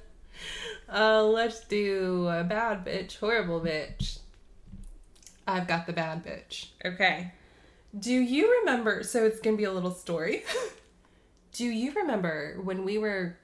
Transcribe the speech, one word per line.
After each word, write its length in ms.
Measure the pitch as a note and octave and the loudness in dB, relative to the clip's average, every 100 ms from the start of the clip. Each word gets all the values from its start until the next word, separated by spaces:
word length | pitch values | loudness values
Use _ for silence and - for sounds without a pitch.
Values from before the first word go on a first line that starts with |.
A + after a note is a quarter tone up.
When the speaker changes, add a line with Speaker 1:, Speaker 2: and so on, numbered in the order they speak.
| - - - - - - A#4 G#4+ - | -20 -20 -20 -16 -12 -10 -10 -12 -6
Speaker 1:
Uh, 300 | G3 A3 A3 | 2 6 6
let's 400 | G#3+ A3+ A3+ A3 | 6 4 2 -2
do 640 | - G#3 G3+ G3 F#3 F#3 F3 | -2 0 2 0 0 2 2
a 160 | E3+ | 0
bad 400 | F3 G#3+ A3+ G3+ | 0 0 0 -2
bitch, 340 | F#3 F#3+ F#3 - | -4 -6 -6 -4
horrible 420 | G#3 A#3 F3+ E3+ | 0 2 2 0
bitch. 580 | E3 D#3 - - - - - - - - - - - - - - - - - | 0 -2 -4 -4 -4 -4 -14 -20 -20 -20 -18 -16 -16 -18 -20 -20 -20 -10 -4
I've 200 | F#3 F3 | -2 0
got 200 | E3+ F3 | -2 -2
the 60 | |
bad 320 | E3+ D#3+ E3 | -4 -4 -6
bitch. 440 | - - - - - - | -10 -12 -12 -14 -14 -10
Speaker 2:
Okay. 480 | F#3 F3+ F#3 D#3+ F3+ - - - - - - G#3 | -8 2 2 2 -6 -14 -20 -20 -20 -20 -16 -8
Speaker 1:
Do 140 | A3+ | 0
you 480 | B3+ A#3+ C#4 A4 B4 | 2 4 4 6 6
remember, 420 | G4+ A#3+ A3 F#3+ | 4 2 2 0
so 220 | - A#3+ | 0 4
it's 160 | A3 A3 | 4 4
gonna 160 | A3 G#3+ | 0 2
be 80 | |
a 80 | G#3 | 0
little 180 | F#3 F3+ | 0 -2
story. 520 | F3+ - E3 E3 D4+ - B4 B4 - - _ | -4 -4 -2 -2 -4 -2 -4 -4 -8 -20 _
<laughs> 540 | _ _ _ _ _ | _ _ _ _ _
Do 120 | - | -4
you 280 | A#3+ A3 B3+ | -2 0 -2
remember 680 | D4 F4 G#3+ F3 D#3 D3+ F#3 | -2 0 0 -2 -4 -6 -8
when 220 | F#3+ F#3+ | -6 -4
we 140 | F#3+ G#3+ | -2 -2
were 400 | G#3+ G3 F3 - | -2 -2 -4 -8